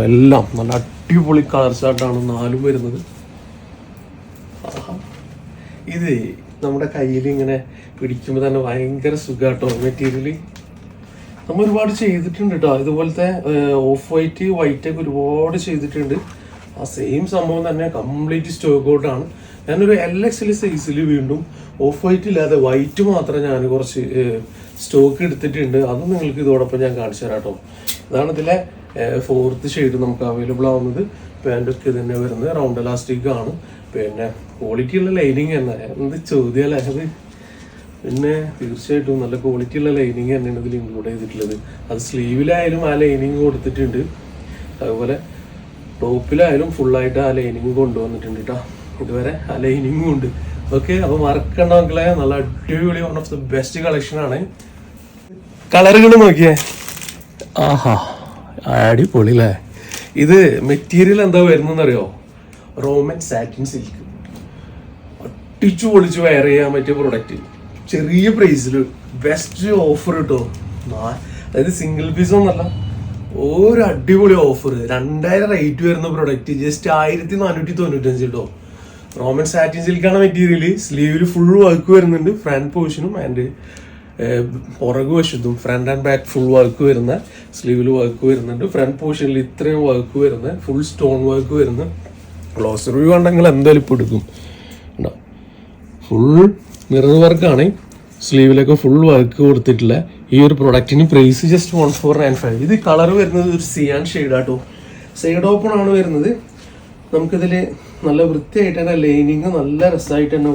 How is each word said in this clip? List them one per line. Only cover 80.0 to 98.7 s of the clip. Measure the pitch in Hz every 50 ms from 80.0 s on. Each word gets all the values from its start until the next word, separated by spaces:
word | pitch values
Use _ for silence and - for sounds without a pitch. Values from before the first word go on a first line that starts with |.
| - 190 185 196 196
മെറ്റീരിയൽ. | 190 170 180 180 175 170 165 160 175 196 - -
സ്ലീവിൽ | - 147 139 147 151 156 160 175 175 -
ഫുൾ | 175 170 175 185 202 202
വർക്ക് | 185 170 170 165 185 185
വരുന്നുണ്ട്, | 190 180 170 170 160 156 180 214 214 -
ഫ്രണ്ട് | 151 143 135 143 143 -
പോർഷനും | 175 165 151 151 - 151 185 208 185 147
and, | 135 123 123 123 131 139 - - - - - - - - - - - - - 113
ഏർ, | 117 123 120 123 123 123 - - - - -
പുറകു | - 120 123 131 135 139 160 165
വശത്തും | 165 165 - 123 120 120 120 120 -
front | 127 123 123 127 131 139
and | 135 139 143
back | 139 131 - - -
full | 135 131 127 131
work | 131 123 117 117 - 147 139
വരുന്ന, | 135 120 120 120 147 - - - - - - - - -
സ്ലീവിൽ | - 120 123 123 123 127 131 127
വർക്ക് | 120 120 117 117 131 131
വരുന്നുണ്ട്. | 135 127 117 120 120 120 165 190 180
ഫ്രണ്ട് | 185 180 139 139 - 156
പോർഷനിൽ | 151 151 151 147 135 135 135 127
ഇത്രയും | 123 - - 143 151 156 151 147 139
വർക്ക് | 127 123 123 - - 139 139
വരുന്ന, | 139 120 117 117 - - 92 -
ഫുൾ | - 135 139 151 -
സ്റ്റോൺ | - - 151 135 135 131 131 135
വർക്ക് | 135 135 131 127 147 151
വരുന്ന. | 139 123 120 117 120 - 85 - - - - - - - - - - - -
ക്ലോസ് | - 110 110 107 107 - 135 120
റിവ്യൂ | 135 151 165 180
കണ്ടെങ്കിൽ | 180 175 175 175 170 170 170 143
എന്തായാലും | 135 139 151 151 147 139
ഇപ്പൊ | - 131 123
എടുക്കും. | 123 110 - 107 - - - - - - - - - - - - - - -
കണ്ടോ? | - - - - - - - - - - - - - - - - - - - - - - -
ഫുൾ | 113 110 117 139 151 165 190 208 202 - - - - - - - 135
മിറർ | 135 131 139 147 160 165
വർക്കാണ്. | 170 165 160 165 175 139 127 151 190 208 - - - - - - - - - -
സ്ലീവിലൊക്കെ | - 147 135 131 135 135 135 139 135